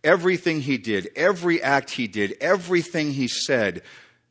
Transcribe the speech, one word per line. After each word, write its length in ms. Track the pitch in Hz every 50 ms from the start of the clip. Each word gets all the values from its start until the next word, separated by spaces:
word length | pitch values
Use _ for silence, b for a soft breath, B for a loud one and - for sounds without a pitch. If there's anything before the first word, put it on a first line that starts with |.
| -
Everything 560 | 151 180 180 170 185 185 165 - 175 160 156
he 180 | 131 143 135
did, 340 | 120 - 113 107 95 92 104 _
every 460 | 135 156 190 202 170 170 175 165 160
act 300 | - 135 139 139 131 -
he 160 | - - 120
did, 280 | 104 92 107 101 98 - _
everything 720 | 135 165 190 190 170 175 185 170 160 - - 165 151 147 139
he 140 | 139 131 117
said, 540 | - - - - 139 120 107 98 87 85 B B B B B B B B B B